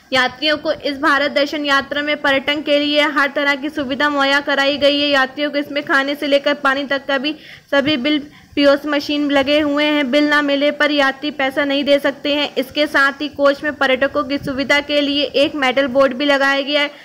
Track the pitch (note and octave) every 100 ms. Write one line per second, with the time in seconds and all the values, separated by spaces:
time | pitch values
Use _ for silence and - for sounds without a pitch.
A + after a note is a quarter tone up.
0 | _ B3+ B3+ - D4+ D4+ D#4+ - C#4+ C4+
1 | D#4 C#4 C#4+ C4 C#4+ D#4 D4 C#4 C4 C#4+
2 | D4 D4 C#4+ C4+ C#4 D4+ D4 C#4+ D4 D4
3 | D4+ C#4+ C#4+ D4 C#4+ C#4 C#4+ D4+ B3+ C4+
4 | D4 C#4+ C4+ C#4+ C#4+ C#4 C#4 C#4+ C#4+ C#4+
5 | C#4+ C#4 C4 C4+ D4 C#4+ C#4+ C#4+ C#4+ C#4
6 | C#4 C#4+ D4 C#4 C#4+ C#4+ C#4 C4+ C#4 C#4
7 | C4+ C#4 D4 D4+ - - _ C#4 C4+ D4+
8 | C#4+ D4+ C#4+ - - C#4+ C#4+ C#4 D4+ C#4+
9 | D4 D4 D4 C#4 C4+ D4 D4+ C#4+ D4+ D4
10 | C4 D4 D4 D4 C#4+ C#4 D4 D4 D4 D4
11 | C4+ C4+ D4 - C4+ C#4 C#4+ C#4 C#4 C#4+
12 | C#4+ - D4 D4 C#4+ - C4+ D4+ D4+ D4+
13 | C#4 C#4 D4 C#4 C#4 C#4 D4+ C#4+ C4+ B3+
14 | C#4 C#4+ C#4 C#4+ - C4 C4+ C#4+ C#4+ D4
15 | C#4+ C#4+ C#4+ C#4 D4+ D4+ C4 B3 C#4 C4
16 | C4+ B3 D4 C#4 C#4 C#4 C#4 D4 C#4+ -